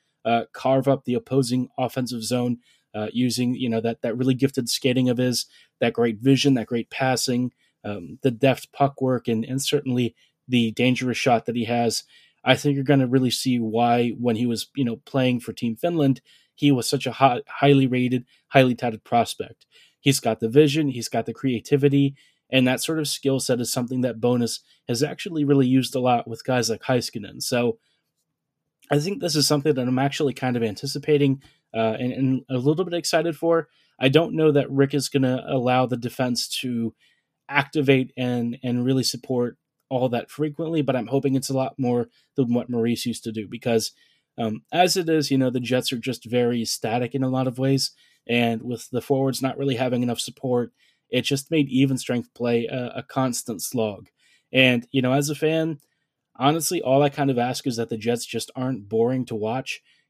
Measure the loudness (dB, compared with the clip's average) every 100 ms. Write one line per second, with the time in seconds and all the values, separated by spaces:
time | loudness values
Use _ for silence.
0 | _ _ 0 0 0 -4 2 2 4 0
1 | 0 -4 0 0 2 0 -4 -4 -4 -2
2 | -6 -6 -4 -2 -2 -4 _ _ _ -8
3 | -6 -2 -2 0 -2 -2 -2 -2 -2 -4
4 | -4 -2 0 2 0 -2 -4 -2 0 2
5 | 2 2 0 -2 -6 -16 _ -2 -2 0
6 | 0 0 4 4 4 2 0 -4 -6 -2
7 | 0 0 0 -2 -2 _ _ _ -10 -10
8 | -12 -4 -4 2 2 2 -4 -2 -2 0
9 | -2 -2 0 -2 -2 -4 -2 -2 0 -2
10 | -2 -4 _ _ -2 0 2 2 2 2
11 | -2 -2 2 2 0 -4 -2 0 0 -2
12 | -10 _ _ _ 0 2 2 0 2 2
13 | 4 2 2 -2 0 0 0 0 2 2
14 | 0 -2 -2 0 0 -2 -6 -4 -2 -4
15 | -4 0 0 0 -4 -6 -6 -2 -2 2
16 | 2 2 _ _ _ 0 2 2 0 -2
17 | -4 4 4 4 -6 0 4 4 4 0
18 | 0 -2 -4 _ _ 4 4 2 -4 -6
19 | 0 0 0 -2 -12 -14 _ _ _ _
20 | 0 2 0 -2 2 6 6 4 -2 -4
21 | -4 -4 -4 -4 -4 -4 0 2 4 4
22 | 2 0 _ _ -2 2 2 0 -2 -4
23 | -4 -2 -2 -2 0 -2 0 -4 -4 -2
24 | -2 0 0 2 0 -4 _ _ -6 -2
25 | -2 -4 -8 -2 4 4 6 2 2 -2
26 | 2 0 -2 -10 -2 0 0 -4 0 -2
27 | -2 -10 -12 -12 -4 -2 -2 -4 _ _
28 | _ _ _ _ _ _ _ _ -2 0
29 | 0 -4 -2 0 2 2 2 0 0 0
30 | 0 0 -2 0 -2 0 -2 -4 -6 -6
31 | 2 4 4 2 -4 _ _ -2 -2 0
32 | -4 -2 0 0 -2 -2 0 0 0 -4
33 | 0 0 0 -2 0 0 0 _ _ -2
34 | 4 4 2 2 4 4 2 2 2 2
35 | -2 0 0 0 -2 -2 2 2 2 -2
36 | -6 -4 -2 -2 -4 -6 -6 -4 -4 -8
37 | _ _ _ _ -4 -2 -2 -2 4 4
38 | 2 -4 -4 -2 -4 -6 -4 -2 0 0
39 | 0 -6 -4 -2 -2 -6 _ _ -6 -2
40 | 0 -2 -6 -4 -6 -4 -4 -2 0 -2
41 | 0 0 2 0 -2 -2 -2 -2 0 0
42 | -2 _ _ -2 0 0 0 -2 0 0
43 | -4 -6 -8 -8 -10 -6 0 0 0 _
44 | _ _ _ -6 -6 -6 _ 0 2 2
45 | 0 0 2 2 2 0 0 -2 -2 -6
46 | -6 -8 -4 0 0 0 -4 -4 -4 -2
47 | -2 -2 -2 0 -2 0 0 2 0 _
48 | _ _ -2 0 2 -2 -6 -10 -6 -8
49 | -2 0 0 -2 -4 -4 -2 0 0 0
50 | -2 -4 -8 -8 -2 -2 -2 _ _ _
51 | _ -4 -2 -4 -2 0 0 2 2 2
52 | -2 -4 -4 -6 0 0 -2 -6 -8 -10
53 | -8 -2 -2 -2 -6 -8 -6 -2 -2 -4
54 | -14 _ _ _ _ 4 4 4 0 -2
55 | 0 0 0 -2 0 0 -2 -6 _ _
56 | _ _ _ -2 0 2 -2 -4 2 4
57 | 4 0 -2 0 -2 -4 -4 -4 -4 -4
58 | -2 -4 -4 -8 -8 -6 -6 -6 -4 0
59 | 0 0 -4 -4 -4 -4 -6 -12 _ _
60 | _